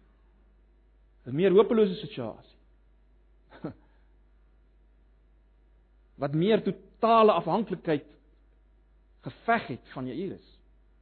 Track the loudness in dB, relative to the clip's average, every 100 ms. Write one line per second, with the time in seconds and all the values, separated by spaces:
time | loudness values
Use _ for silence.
0 | _ _ _ _ _ _ _ _ _ _
1 | _ _ -8 0 4 4 4 2 0 -2
2 | -10 -12 -12 -14 -20 _ _ _ _ _
3 | _ _ _ _ _ -16 -16 -16 _ _
4 | _ _ _ _ _ _ _ _ _ _
5 | _ _ _ _ _ _ _ _ _ _
6 | _ -10 -4 0 2 0 0 -8 -12 _
7 | 2 6 6 4 -2 -4 -4 -6 -4 -4
8 | -6 -20 _ _ _ _ _ _ _ _
9 | _ _ -18 -8 -2 -2 -4 -12 -12 -12
10 | -10 -8 -10 -12 -18 _ _ _ _ _